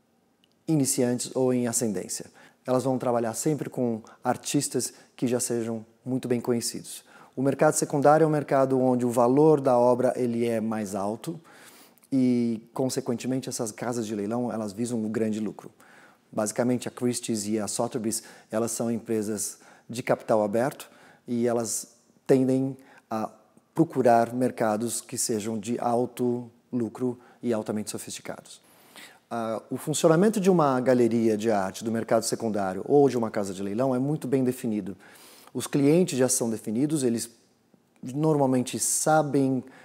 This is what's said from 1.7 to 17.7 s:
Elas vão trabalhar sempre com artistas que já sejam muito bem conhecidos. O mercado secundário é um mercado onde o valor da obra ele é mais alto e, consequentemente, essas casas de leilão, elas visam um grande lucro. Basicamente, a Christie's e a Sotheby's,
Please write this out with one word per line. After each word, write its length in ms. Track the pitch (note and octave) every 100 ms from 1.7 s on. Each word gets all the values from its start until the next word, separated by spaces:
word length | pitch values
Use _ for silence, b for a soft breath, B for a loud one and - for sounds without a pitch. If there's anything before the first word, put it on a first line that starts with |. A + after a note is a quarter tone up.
| A#2 A2+ G2 G2 - - b b b -
Elas 180 | B2+
vão 140 | B2+ B2+
trabalhar 360 | B2+ A#2 A#2
sempre 360 | A2+ D#3 D3 -
com 320 | - A#2+ A2 B B
artistas 720 | B2 A#2 - D3 C#3 C3 - B B -
que 100 | B2
já 140 | A#2+
sejam 440 | - A#2 A2+ A2+ A2 _
muito 240 | B2+ B2+ B2
bem 120 | A#2+
conhecidos. 640 | B2+ A#2 - - - - B B B
O 80 | -
mercado 320 | C3+ C3+ D#3
secundário 500 | - D#3 D3 C#3+ D#3
é 20 | D#3+
um 40 |
mercado 480 | D3+ C#3+ C#3 C3+ C3
onde 260 | B2+ B2 B2
o 40 |
valor 500 | A#2+ A#2+ C#3 D#3 D3+
da 180 | C3+ B2
obra 340 | B2 B2 B2 B2
ele 300 | B2 A#2 A#2
é 140 | A2+
mais 340 | A2 A2 G2+
alto 460 | G2 G2+ A2+ D#3+ E3 B B B B B B _
e, 520 | C3+ B2+ A#2+ A#2 A2 -
consequentemente, 760 | - C3 C3+ C3 A#2 B2 C3 C3
essas 220 | A#2+ A2
casas 360 | - A#2 A#2+ G#2+
de 80 |
leilão, 360 | G#2+ G2+ A#2+ A#2+
elas 220 | G#2+ G#2+
visam 260 | G2 A#2 A#2+
um 120 | G#2+
grande 300 | A2+ A2 G#2+
lucro. 300 | G#2 - - - B B B B _
Basicamente, 560 | A2 G#2+ - B2 B2 A2
a 20 |
Christie's 560 | - B2 A#2+ - A2 G2+
e 120 | G#2+
a 80 |
Sotheby's, 560 | G2+